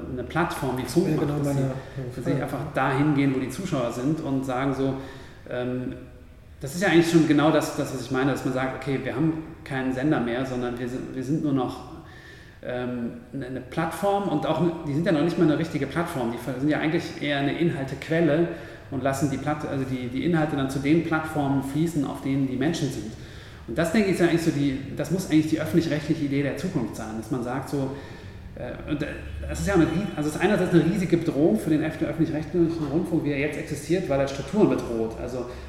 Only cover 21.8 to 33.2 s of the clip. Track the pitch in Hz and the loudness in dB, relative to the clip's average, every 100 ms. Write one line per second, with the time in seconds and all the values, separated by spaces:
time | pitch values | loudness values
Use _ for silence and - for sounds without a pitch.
21.8 | 165 156 131 - 135 139 131 123 147 170 | 0 0 -2 -4 -2 0 0 2 0 0
22.8 | 135 110 107 - - - - - - 165 | -2 -2 -8 -10 -14 -16 -16 -16 -6 -2
23.8 | 170 226 196 170 165 160 170 139 143 131 | 2 4 4 4 4 4 2 2 0 0
24.8 | - - 143 165 - 156 151 156 156 170 | -4 -6 -2 -2 4 4 4 2 2 2
25.8 | 160 151 - 151 143 139 139 - 185 143 | 2 0 0 0 2 0 0 -2 -2 -2
26.8 | 107 - 107 110 110 127 117 135 - 143 | -2 -4 -6 -6 -4 -4 -2 -4 -2 -2
27.8 | 131 139 - - - - - - 123 - | -2 -4 -10 -14 -14 -14 -14 -10 -10 -10
28.8 | - 147 147 - - - 143 147 170 196 | -6 -4 -4 -8 -10 -8 -6 -2 2 4
29.8 | 147 170 214 - 151 - 185 196 175 175 | 4 2 -2 -2 -2 0 2 4 6 6
30.8 | 156 202 180 170 - 135 170 214 165 151 | 6 2 2 2 2 4 4 4 2 2
31.8 | 156 - 143 147 156 147 - 180 160 - | 2 -2 -4 0 0 0 -2 2 2 2
32.8 | 143 156 - 156 | -2 0 0 0